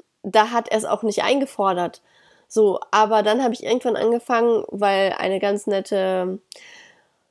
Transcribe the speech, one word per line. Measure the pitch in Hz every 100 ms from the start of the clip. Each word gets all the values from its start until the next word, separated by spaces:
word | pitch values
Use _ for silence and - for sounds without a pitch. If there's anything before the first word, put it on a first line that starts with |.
| _ _
da | 202 214 214
hat | 240 233
er | 220
es | 220
auch | 202
nicht | 226 202
eingefordert. | - 277 262 - 196 180 175 - _ _ _ _ _
So, | - 214 - -
aber | 208 214 214
dann | 208 220
habe | 262
ich | 247
irgendwann | - 247 247 -
angefangen, | 220 233 - 240 233 226 -
weil | 202 202 196 196 -
eine | 185 190
ganz | 202 202 -
nette, | 196 190 202 190 185 185 190 - - - - - _ _ _ _